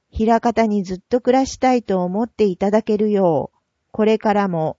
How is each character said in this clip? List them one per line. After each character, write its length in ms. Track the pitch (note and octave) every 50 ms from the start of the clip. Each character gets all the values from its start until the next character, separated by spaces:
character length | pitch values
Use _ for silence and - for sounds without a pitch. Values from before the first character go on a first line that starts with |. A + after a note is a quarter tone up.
| _ _ -
枚 280 | - A3 A3 A#3 A3+
方 260 | - A#3 A3+ A3+ A3+
に 160 | G#3+ G#3 G#3 F#3
ず 120 | F#3 F#3
っ 40 | F3+
と 220 | _ - A#3+ B3+
暮 180 | - B3 B3 C4+
ら 80 | C4+
し 120 | - - -
た 160 | - C4 B3+
い 80 | A#3+ A3
と 200 | - G3 F#3 F3+
思 220 | F3+ F#3 G#3 A#3+
っ 40 | A#3
て 160 | _ - G#3+
い 120 | G3+ F3
た 140 | - F#3+ G3+
だ 120 | G3+ A3 -
け 160 | - G#3+ G3+
る 120 | G#3+ G#3+
よ 400 | G#3 G3 F#3+ E3+ D#3 C3+ - - _
う、 40 | _ _ _ _ _ _ _ -
こ 120 | - G#3+
れ 140 | A3 A3 G#3+
か 160 | - A3 G3+
ら 140 | G3+ G3+ F#3+
も 300 | E3+ E3 D#3 D3+ -